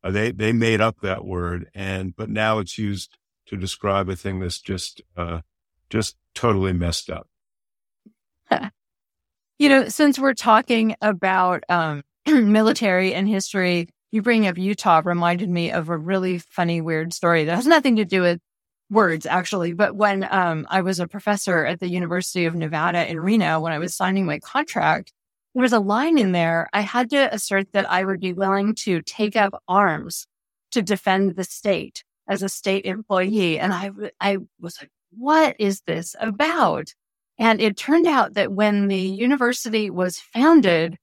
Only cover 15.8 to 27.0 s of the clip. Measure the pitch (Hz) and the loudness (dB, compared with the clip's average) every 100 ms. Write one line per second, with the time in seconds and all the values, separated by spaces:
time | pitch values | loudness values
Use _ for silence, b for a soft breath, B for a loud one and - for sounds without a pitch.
15.8 | 160 165 160 190 185 180 - - 170 170 | -4 -6 -2 -2 -2 -4 -8 -4 -2 -2
16.8 | 160 160 165 - 170 170 151 180 254 320 | -2 -4 -4 -2 2 2 2 0 4 4
17.8 | 269 220 196 190 175 175 _ _ _ _ | 6 2 2 2 2 0 _ _ _ _
18.8 | _ 214 190 160 - 180 175 196 170 170 | _ 2 2 0 -2 -2 -2 -4 -4 0
19.8 | 208 196 208 196 190 190 180 160 - 190 | -2 2 0 2 -2 0 0 -2 -2 -2
20.8 | 185 180 170 202 208 202 - 170 143 170 | -2 -4 -6 -6 -2 -2 0 0 0 -4
21.8 | 180 180 175 180 180 185 165 170 160 160 | -4 -4 -2 -4 -4 -2 -2 -2 -4 -2
22.8 | 170 170 165 160 180 226 165 160 165 151 | -2 0 -2 -4 0 0 2 0 -2 -6
23.8 | 175 - 180 196 180 151 - 262 320 - | -6 -4 -2 0 -2 -4 -4 -6 -4 -2
24.8 | 156 165 185 _ _ _ _ 254 247 226 | 0 0 -4 _ _ _ _ -2 2 2
25.8 | 196 214 302 311 196 175 165 165 - 196 | 2 0 2 2 2 2 2 0 -2 -4
26.8 | 202 240 | -2 -2